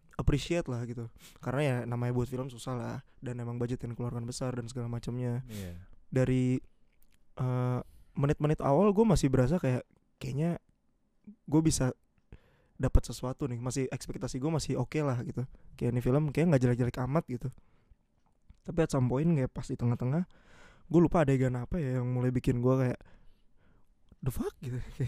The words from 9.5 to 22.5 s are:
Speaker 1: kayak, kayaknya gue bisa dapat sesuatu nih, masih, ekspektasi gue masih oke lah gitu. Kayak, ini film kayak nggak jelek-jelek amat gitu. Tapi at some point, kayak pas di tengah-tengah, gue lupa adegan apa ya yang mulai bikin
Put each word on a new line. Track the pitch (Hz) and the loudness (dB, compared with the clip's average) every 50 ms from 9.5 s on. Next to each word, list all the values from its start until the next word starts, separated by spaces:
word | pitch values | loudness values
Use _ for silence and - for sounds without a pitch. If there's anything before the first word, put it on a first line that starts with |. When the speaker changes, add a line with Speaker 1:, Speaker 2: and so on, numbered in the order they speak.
| 170 | 2
Speaker 1:
kayak, | 185 - 131 127 123 - _ _ _ _ _ _ | 0 2 0 0 -2 -4 _ _ _ _ _ _
kayaknya | _ - 131 127 139 160 175 170 - - _ _ _ _ _ _ _ _ _ _ _ _ | _ -10 -6 -4 -2 -2 -2 -2 -4 -8 _ _ _ _ _ _ _ _ _ _ _ _
gue | 214 - _ _ - 131 160 | -20 -20 _ _ 2 2 4
bisa | 160 156 147 - 131 127 - - _ _ _ _ _ _ - - _ _ _ _ _ _ _ | 4 4 4 2 0 -2 -2 -6 _ _ _ _ _ _ -20 -20 _ _ _ _ _ _ _
dapat | - 139 - - - - | -4 2 4 4 4 4
sesuatu | - 120 - - 127 131 - 156 | 2 -4 -8 -6 -8 -6 -4 -6
nih, | 127 120 | -4 -4
masih, | 117 120 131 117 139 131 | -6 -6 -4 -2 -2 -4
ekspektasi | 123 - - - 143 123 120 123 123 - | -4 -6 -8 -8 -10 -8 -8 -8 -6 -6
gue | 131 131 160 | -4 -2 0
masih | 165 139 - - 127 | 0 0 -2 -2 -2
oke | 131 123 - - | -2 -2 -2 -2
lah | 156 147 139 123 127 | -2 0 0 -2 -2
gitu. | - - - - 131 - - - - - - | -4 -6 -6 -6 -8 -8 -10 -16 -20 -20 -8
Kayak, | - - 123 | -4 -2 -2
ini | 120 123 | -2 0
film | - 127 127 151 156 147 | 2 2 2 2 2 0
kayak | - 139 165 | 0 2 4
nggak | 180 147 127 | 4 6 6
jelek-jelek | 127 123 123 117 123 120 - 135 | 6 4 2 2 0 0 -2 -2
amat | 127 123 139 165 - | -2 0 0 -2 -2
gitu. | - 123 117 - 127 - - - _ _ _ _ _ - _ _ _ _ _ _ _ _ _ _ - - _ | -2 -6 -8 -8 -8 -10 -12 -18 _ _ _ _ _ -20 _ _ _ _ _ _ _ _ _ _ -20 -20 _
Tapi | _ - 202 170 | _ -4 0 0
at | 160 - | 0 2
some | - 135 127 | 2 2 2
point, | 120 127 135 156 | 2 2 2 2
kayak | 170 170 139 131 123 | 2 2 2 0 -2
pas | - - - | -4 -8 -8
di | - 127 | -8 -4
tengah-tengah, | - 123 120 - - 123 123 143 170 180 - - - _ - - - - - - - - | -2 0 0 0 0 0 0 0 -2 -2 -4 -8 -18 _ -20 -20 -20 -20 -20 -20 -20 -4
gue | - - 170 | 2 4 6
lupa | 170 143 - 175 | 6 6 6 4
adegan | 151 135 135 127 131 127 120 | 4 4 4 4 2 0 0
apa | 123 120 - - | -2 -4 -4 -4
ya | 180 147 127 127 | -4 -2 -2 -2
yang | 127 123 | -2 -2
mulai | 123 127 123 123 127 | -2 0 0 0 0
bikin | 127 123 - 135 | 0 0 0 0